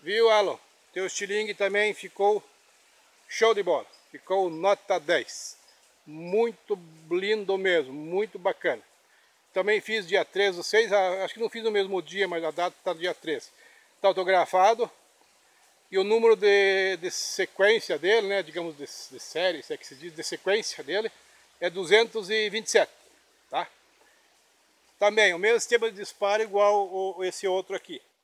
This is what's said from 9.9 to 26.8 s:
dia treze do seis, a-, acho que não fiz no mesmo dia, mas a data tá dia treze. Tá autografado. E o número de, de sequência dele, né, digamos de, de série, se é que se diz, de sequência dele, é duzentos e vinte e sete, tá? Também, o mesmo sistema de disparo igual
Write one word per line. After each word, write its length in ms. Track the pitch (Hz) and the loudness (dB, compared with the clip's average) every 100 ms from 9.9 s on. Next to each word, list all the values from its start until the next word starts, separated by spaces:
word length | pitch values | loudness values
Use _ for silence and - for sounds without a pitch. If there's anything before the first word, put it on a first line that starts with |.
| 220 175 | -6 0
dia 180 | 190 | 0
treze 340 | 160 185 202 175 | 0 0 0 0
do 40 | |
seis, 300 | - 214 226 | 0 2 4
a-, 320 | 202 185 190 | 2 2 -2
acho 100 | 190 | -6
que 60 | - | -4
não 100 | 226 | -6
fiz 140 | 233 | -4
no 80 | 220 | -2
mesmo 280 | 208 190 190 | 0 0 -4
dia, 280 | 156 185 190 | -6 -4 -2
mas 160 | 175 | -2
a 80 | 160 | -4
data 240 | 151 175 - | -2 -4 -4
tá 100 | - | -6
dia 180 | 165 180 | -4 -4
treze. 380 | 160 160 143 - _ - _ _ _ | -6 -6 -6 -8 _ -20 _ _ _
Tá 60 | 196 | 0
autografado. 840 | 185 185 185 156 185 190 233 220 _ _ _ _ _ _ _ _ _ _ | 2 2 2 4 4 4 4 -2 _ _ _ _ _ _ _ _ _ _
E 60 | 190 | -2
o 60 | |
número 320 | 196 220 226 214 | 2 4 4 6
de, 600 | 202 202 196 190 190 185 | 6 6 4 2 0 -2
de 120 | 175 | -6
sequência 880 | - - - 185 - 196 226 - 156 | -6 -8 -4 -6 2 4 4 0 -4
dele, 300 | 170 220 202 | 2 2 2
né, 160 | 196 | -4
digamos 320 | 160 156 170 147 | -6 -8 -10 -10
de, 80 | |
de 340 | 139 - - 127 | -14 -16 -18 -18
série, 420 | - 156 185 160 | -10 -2 -2 -2
se 140 | - | -8
é 20 | 151 | -12
que 80 | |
se 120 | - 131 | -12 -18
diz, 180 | 170 | -18
de 80 | 160 | -12
sequência 640 | 156 160 - 208 - - | -10 -6 0 0 -2 -12
dele, 260 | 139 185 226 _ _ _ _ _ | -6 -4 -4 _ _ _ _ _
é 80 | 175 | -6
duzentos 600 | 170 170 208 240 220 185 | -6 2 4 4 -4 -4
e 180 | 220 214 | -2 -2
vinte 200 | 208 - | -4 0
e 20 | |
sete, 220 | 226 160 _ _ _ _ _ _ | 2 2 _ _ _ _ _ _
tá? 180 | 151 175 _ _ _ _ _ _ _ _ _ _ _ _ _ | -8 -8 _ _ _ _ _ _ _ _ _ _ _ _ _
Também, 340 | 202 214 208 | 2 4 4
o 40 | 175 | 4
mesmo 180 | 202 233 | 2 0
sistema 320 | - 233 226 | 2 0 0
de 60 | 190 | -6
disparo 480 | 202 - 202 214 | -16 -6 -2 -2
igual 420 | 220 196 208 208 | -2 2 2 2